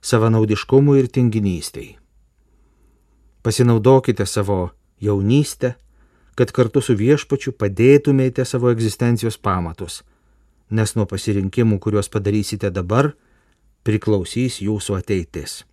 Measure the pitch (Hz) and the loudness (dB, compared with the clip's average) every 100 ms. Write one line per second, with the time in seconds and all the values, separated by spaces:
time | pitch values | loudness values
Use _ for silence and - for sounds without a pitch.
0 | - 117 113 113 107 104 - 135 143 139 | 0 2 4 4 2 0 2 4 6 4
1 | 127 - 123 110 101 87 - - - - | 2 0 0 2 -2 -4 -8 -14 -16 -20
2 | _ _ _ _ _ _ _ _ _ _ | _ _ _ _ _ _ _ _ _ _
3 | _ _ _ _ - 107 123 113 104 135 | _ _ _ _ -4 2 4 4 6 4
4 | - 110 98 - 101 98 87 _ _ _ | 4 -2 -2 -4 -2 -4 -4 _ _ _
5 | 101 101 101 135 143 - 127 123 _ _ | -2 0 2 2 0 -4 -6 -6 _ _
6 | _ _ _ - 127 - 117 139 123 113 | _ _ _ -2 -2 0 0 0 0 0
7 | 113 147 - 139 - - 104 95 120 143 | 2 0 0 -6 -6 -6 -6 2 6 6
8 | 143 135 131 123 127 127 123 117 113 101 | 4 0 0 -2 -4 -2 0 0 -2 -2
9 | 120 117 117 - - 92 85 82 85 - | -2 0 -2 -4 -2 -2 -4 -10 -14 -14
10 | _ _ _ _ _ _ _ 110 110 - | _ _ _ _ _ _ _ -2 -2 -2
11 | 101 98 - 101 95 110 113 101 110 104 | -4 -4 -4 -2 -2 0 2 2 0 -2
12 | 98 107 101 107 104 107 101 92 90 110 | -2 -4 -2 -2 -4 -6 -6 -4 -2 0
13 | 147 - _ _ _ _ _ _ - 107 | 0 -4 _ _ _ _ _ _ -4 -2
14 | - 104 87 - 127 - 98 107 - 95 | 0 -2 -2 -4 -4 -4 -6 -6 -4 -6
15 | - 98 85 85 71 - - | -4 -6 -6 -12 -14 -16 -20